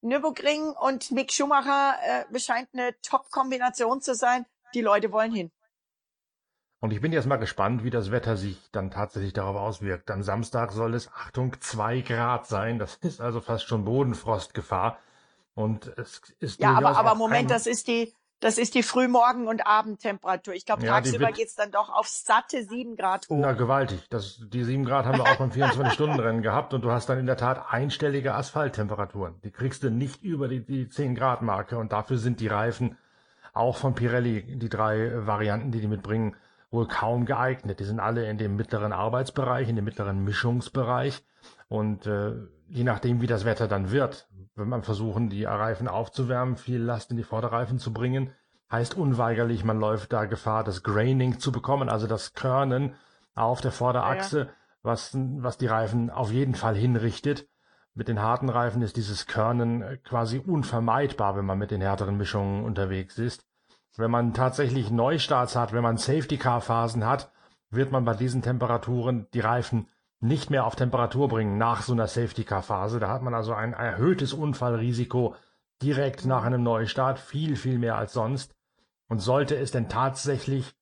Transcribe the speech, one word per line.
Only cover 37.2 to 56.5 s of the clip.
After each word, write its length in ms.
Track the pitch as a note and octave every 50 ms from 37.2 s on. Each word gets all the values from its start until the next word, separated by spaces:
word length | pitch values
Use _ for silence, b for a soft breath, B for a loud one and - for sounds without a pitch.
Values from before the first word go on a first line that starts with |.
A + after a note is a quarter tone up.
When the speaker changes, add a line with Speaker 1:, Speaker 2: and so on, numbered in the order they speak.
| B2
Speaker 2:
geeignet. 560 | A2+ C#3 - B2 B2+ C3 B2+ - A2 G2 -
Die 20 | G2+
sind 160 | G2 G#2+ A2+
alle 300 | F#2+ A2 A#2 A#2+ A2+ G#2+
in 80 | G#2+
dem 180 | G#2 A2 G#2 G2+
mittleren 380 | G2+ A2+ - - G#2+ G#2 G#2+ G2+
Arbeitsbereich, 720 | F2 G2 A2+ A#2 B2 C3+ C3 - - C3 B2 B2 A#2+ C3+
in 80 | G#2+ A#2
dem 80 | A2 G2+
mittleren 400 | G#2+ - - G#2+ G2 G2 G2 G2
Mischungsbereich 1040 | G2+ G#2+ - - A#2+ A#2+ B2 A#2+ - - C3+ B2+ A2+ B2+ B2 B2+ C#3 C3+ - b b b b b b b b b
und, 380 | b A2 G#2+ G#2+ G#2+ G#2 F#2+ -
äh, 300 | G#2+ G#2 G2+ G2+ G#2+ A2+ A#2 A#2 - _ _ _
je 160 | - E3+ B2 A#2+
nachdem, 360 | B2 A2+ G#2 - B2 A#2+ A#2+
wie 80 | A#2
das 160 | B2 A#2+ G#2 G2
Wetter 240 | A#2 A2 - A#2
dann 240 | G2+ G#2 G2 F#2+ F#2+
wird, 380 | G#2+ C#3 C3+ - - - - _ G2 F#2+ F#2 G2 _
wenn 160 | - G#2 G#2+
man 140 | B2+ A#2 G2+
versuchen, 460 | - G#2+ G2 A2 A2+ F#2+ A2 A#2+ A2
die 160 | G2 G2+ G#2+
Reifen 420 | F#2+ G2+ G#2 G#2 A2+ G#2 F#2 A#2
aufzuwärmen, 720 | A#2 F2+ G#2+ A#2 - - - C3 A#2+ B2+ B2 B2+ B2+ B2
viel 220 | - - - B2 B2
Last 300 | A2+ A#2 A#2+ A2 - -
in 80 | B2
die 60 | A#2 A2+
Vorderreifen 560 | - - A2 A2+ A#2+ A2+ A#2 B2 G#2 B2+ B2+
zu 140 | - A#2+ A2+
bringen, 420 | A2 A#2+ B2+ B2+ C3+ C3+ C3 b b b b b b b _
heißt 240 | - A#2 A#2+ A#2+ -
unweigerlich, 680 | G3 E3+ C#3 B2+ A#2 A#2+ A2+ A#2 G#2+ A#2+ A#2 A#2 G#2+ F2+
man 160 | A2+ A2 A2
läuft 340 | G#2+ G#2+ G#2+ G#2+ F#2+ - -
da 120 | A2 G#2+
Gefahr, 380 | G2 A2+ - - A2+ G#2+ A2 A2
das 200 | G#2+ F#2+ F2+ -
Graining 560 | - G2+ G#2 A2+ B2+ C3 C3 B2+ B2+ A#2+ -
zu 120 | - C#3+
bekommen, 380 | B2 B2 - - C#3 C#3+ C3+ A#2
also 160 | A2 A2 G#2+
das 280 | A2 A2+ G#2+ - - _
Körnen 600 | - - C3 B2+ C3+ C#3 C3+ B2 B2+ C#3+ C3+ C3+ B B B B B B B _
auf 280 | - A2 A2+ B2 A#2+
der 100 | - C3
Vorderachse, 640 | - - A#2+ B2+ B2 B2 - - F3 F#3+ F#3+ - D3
Speaker 1:
Ja, 80 | D3+ C3
ja. 60 | C3 B B B B B B _
Speaker 2:
was, 280 | A2+ A#2 A2 - - -
was 420 | C3+ C3 B2+ C3+ D3 A#2+ B2+ A2+
die 100 | - C3
Reifen 440 | A#2 A2 A2 A2+ G#2 A2 A#2+ A#2 A#2+
auf 180 | - - A2 G#2
jeden 240 | A2 B2 C#3 C3+